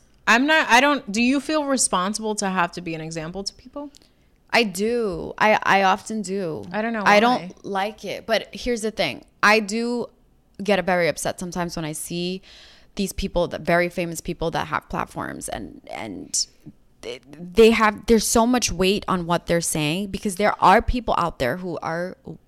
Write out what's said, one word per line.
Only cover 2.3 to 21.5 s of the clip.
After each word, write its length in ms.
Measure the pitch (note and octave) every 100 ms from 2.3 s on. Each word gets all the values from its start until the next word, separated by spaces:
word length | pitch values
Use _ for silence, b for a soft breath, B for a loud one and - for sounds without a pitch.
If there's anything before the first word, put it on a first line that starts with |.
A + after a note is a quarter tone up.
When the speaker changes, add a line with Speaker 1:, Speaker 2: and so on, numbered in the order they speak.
| G#3+
Speaker 1:
to 120 | G3
have 240 | F#3 F3
to 80 | -
be 140 | F3
an 80 | D#3+
example 420 | D#3+ D#3+ D#3 F#3
to 80 | G3
people? 360 | - B3+ C#4+ C#4+ - b b b b _
Speaker 2:
I 120 | A3+
do. 720 | A3 F3 G#3+ A#3+ A3 E3 D3 -
I, 220 | G#3+ G#3+
I 200 | - G3
often 400 | F#3+ G3+ - A3
do. 420 | F3+ G3 F3+ D3+ F#3+
Speaker 1:
I 80 | G#3
don't 140 | A3
know 60 | A#3
Speaker 2:
I 120 | G3 G#3
Speaker 1:
why. 40 |
Speaker 2:
don't 440 | A#3+ B3+ F3 -
like 420 | - G3 G3+ G#3+ G3
it. 180 | A2+ -
But 220 | G#3 -
here's 280 | G#3 B3+ A#3
the 100 | G#3+
thing. 360 | G#3 E3 A2 - _
I 180 | G3+ A3
do 480 | G3+ A3 A#3 A#3+ - _ _ _ _ -
get 180 | G3+ F#3+ F3
very 220 | F3+ E3
upset 300 | C#3 D3+ -
sometimes 380 | F3+ F3 F3 F3
when 80 |
I 80 | D#3
see 480 | D#3 - F3 F3 F#3 B B B B B
these 180 | - F#3+
people, 340 | - G3 F#3 D#3+
the 100 | -
very 320 | D#3 E3+ F3
famous 320 | F3+ E3+ D#3+
people 280 | - E3+ E3
that 160 | D#3+ D#3
have 200 | D#3 -
platforms 640 | E3+ - - C#2 C#2+ -
and, 320 | - F#2 - -
and 560 | B1 G#2+ F2+ D2 - - _ - - _ _
they, 180 | - B2 C3+ D3
they 320 | F3 F3+ A3+
have, 360 | A3+ G#3+ G#3 -
there's 200 | A3+ -
so 180 | A#3+ A#3
much 260 | B3+ -
weight 320 | F3 F#3+ G3+ -
on 180 | F3+ E3
what 200 | E3+ -
they're 140 | E3+
saying 480 | E3 E3 D3 F3 G3+
because 260 | F#3 G#3+ F3
there 180 | G3+ -
are 160 | F3 G#3
people 320 | A3+ B3 A#3 -
out 200 | E3+ -
there 200 | B2